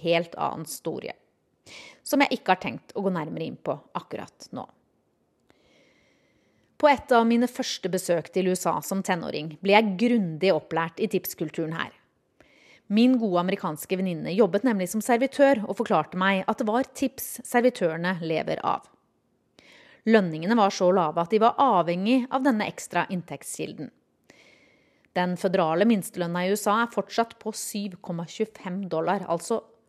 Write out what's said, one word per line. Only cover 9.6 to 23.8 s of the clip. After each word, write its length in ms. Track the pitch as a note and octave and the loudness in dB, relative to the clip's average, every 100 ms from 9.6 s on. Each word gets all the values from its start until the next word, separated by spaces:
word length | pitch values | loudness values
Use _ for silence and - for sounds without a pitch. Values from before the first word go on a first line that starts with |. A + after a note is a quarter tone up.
ble 140 | G3 G3+ | 4 6
jeg 220 | A3 F3+ | 4 2
grundig 520 | A#3+ A#3+ F3+ D#3 F#3 | 2 2 0 0 2
opplært 440 | D#3 - D#3+ E3 - | 2 0 -2 -2 -2
i 120 | G#3+ | -2
tipskulturen 640 | F3+ - - D#3 - D#3 E3 | -2 -4 -6 -6 -4 -6 -6
her. 140 | - - _ _ _ _ _ _ _ _ - | -8 -12 _ _ _ _ _ _ _ _ 0
Min 280 | G3+ B3 B3+ | 4 6 4
gode 180 | A3 F3 | 2 2
amerikanske 560 | F3+ G3 F3+ D3+ - F#3 | 2 0 -4 -6 -4 -2
venninne 380 | F#3+ D#3+ D3+ | -2 -4 -2
jobbet 320 | F#3 G#3 G3 C4 | 2 4 4 2
nemlig 220 | G#3 F3+ | 0 -2
som 120 | A3 G#3 | -4 0
servitør 560 | A#3+ C4+ - C#4 C4 G3 | 2 2 4 4 4 0
og 100 | G3+ | -4
forklarte 400 | A3 F3+ D3+ F3+ | 0 0 0 0
meg 220 | F#3+ F#3+ - | 2 2 0
at 100 | - | -2
det 60 | G#3+ | 0
var 220 | A#3 C4+ - | 0 -2 -2
tips 400 | C4+ - - - - | -4 -4 -12 -14 -2
servitørene 680 | A#3+ B3 B3 E3+ E3 F3 F3+ E3 | 2 2 2 -2 -2 -4 -4 -2
lever 340 | D#3 D#3+ D#3 - | -2 -2 -2 -2
av. 160 | - - _ _ _ _ _ _ _ - - - - - | -4 -6 _ _ _ _ _ _ _ -20 -20 -20 -6 4
Lønningene 480 | A3 F3+ D#3 E3+ A#3 | 4 4 -2 0 2
var 160 | G3 | 2
så 160 | - F3+ | 4 4
lave 320 | F#3+ D#3+ E3 | 4 2 -2
at 80 | E3+ | 0
de 100 | G#3+ | 2
var 160 | A3+ - | 2 4
avhengig 640 | C4+ F#3+ E3 F3 G3+ C4 B3 | 4 4 2 -2 0 0 0
av 80 | C4 | 0
denne 220 | C4+ G#3+ F#3 | 0 0 -2
ekstra 400 | - - F3 E3+ | -8 -6 -4 -2
inntektskilden. 800 | F#3 - C#3 - - D3+ - | -6 -6 -12 -12 -10 -10 -10